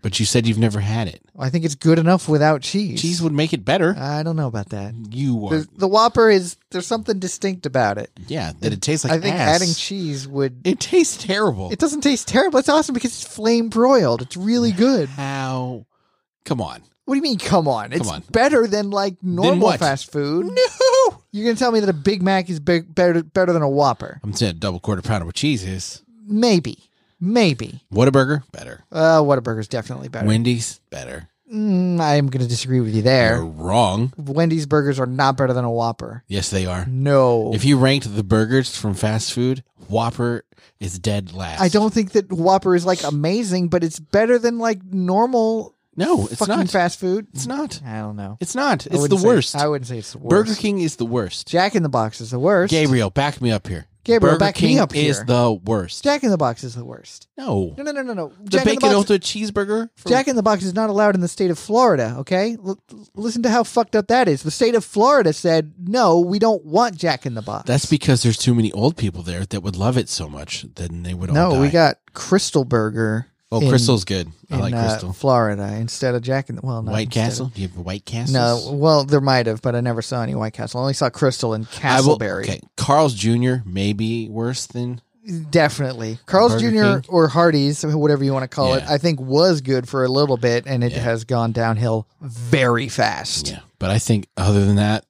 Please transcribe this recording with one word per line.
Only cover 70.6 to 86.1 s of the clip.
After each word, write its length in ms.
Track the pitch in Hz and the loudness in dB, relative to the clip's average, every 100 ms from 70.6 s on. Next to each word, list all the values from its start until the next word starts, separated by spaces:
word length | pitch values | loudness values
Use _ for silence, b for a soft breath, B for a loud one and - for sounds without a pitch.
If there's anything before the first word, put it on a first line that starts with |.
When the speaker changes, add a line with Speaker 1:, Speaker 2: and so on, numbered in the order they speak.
| 60 - | -12 -12
Speaker 1:
then 260 | 87 85 | -10 -8
they 100 | 87 | -8
would 160 | 90 92 | -8 0
all 60 | 143 | 2
Speaker 2:
No, 240 | 180 135 | 2 2
we 60 | 143 | 4
Speaker 1:
die. 60 | |
Speaker 2:
got 240 | 170 151 - _ | 4 2 0 _
Crystal 520 | - - 185 - 156 127 | -16 0 0 2 -2 2
Burger 640 | 120 110 113 110 110 - _ _ | 0 0 0 -2 -2 -6 _ _
Speaker 1:
Oh, 60 | 113 | 0
Speaker 2:
in, 80 | 139 | 4
Speaker 1:
Crystal's 380 | 131 117 117 90 | 4 4 0 0
good. 260 | 95 82 78 _ | -4 -4 -12 _
I 40 | 143 | -4
Speaker 2:
in, 60 | |
Speaker 1:
like 120 | 95 | -2
Speaker 2:
uh, 140 | 117 113 | 0 0
Speaker 1:
Crystal. 240 | 110 92 | 0 -6
Speaker 2:
Florida 640 | 92 139 127 110 101 101 104 | -2 2 2 2 -2 -6 -6
instead 400 | 113 - 131 123 | -6 -4 -2 -2
of 60 | |
Jack 260 | 123 135 131 | -2 -4 -4
in 80 | 113 | -8
the, 60 | |
well, 180 | 131 117 | -6 -6
not 100 | 104 | -4
Speaker 1:
White 140 | 104 110 | -4 -2
Speaker 2:
instead 140 | 117 113 | -2 -2
Speaker 1:
Castle? 200 | 120 127 | -2 -8
Speaker 2:
of 60 | |
Speaker 1:
Do 80 | 101 | -6
you 60 | 92 | -8
have 80 | 87 | -8
White 300 | 87 101 - | -10 -10 -8
Castles? 280 | 117 127 | -6 -2
Speaker 2:
No, 380 | 131 120 120 - 143 | 0 2 0 -4 0
well, 260 | 156 151 | 2 2
there 160 | 139 143 | 2 2
might 260 | 135 127 113 | 2 2 0
have, 160 | 110 | -2
but 140 | 131 120 | -4 -2
I 60 | |
never 200 | 123 117 | -2 -4
saw 220 | - 123 | -4 -6
any 120 | 117 131 | -4 -4
White 180 | 110 | -6
Castle. 260 | - 117 123 | -8 -10 -4
I 40 | |
only 100 | 135 | -4
saw 160 | 135 135 | -2 -2
Crystal 440 | - 139 123 117 | 2 0 0 -4
in 140 | 110 110 - | -4 -6 -4
Speaker 1:
I 160 | 135 131 | 2 4
will, 180 | 135 147 | 4 4
Speaker 2:
Castleberry. 260 | 107 92 | 0 -4
Speaker 1:
okay, 180 | 101 92 - - | -6 -8 -10 -8
Carl's 360 | - 147 151 | 2 4 4
Junior 480 | 107 107 120 127 127 98 | 2 0 2 2 -2 -4
may 260 | 92 101 | -2 -2
be 380 | 104 113 113 110 | 0 -2 -4 -6
worse 380 | 107 120 127 - | -6 -4 -6 -8
than 340 | 120 123 120 _ 233 220 165 156 | -8 -6 -8 _ _ -10 -10 0
Speaker 2:
Definitely. 680 | 165 147 123 135 120 110 | 2 2 0 -8 -6 -8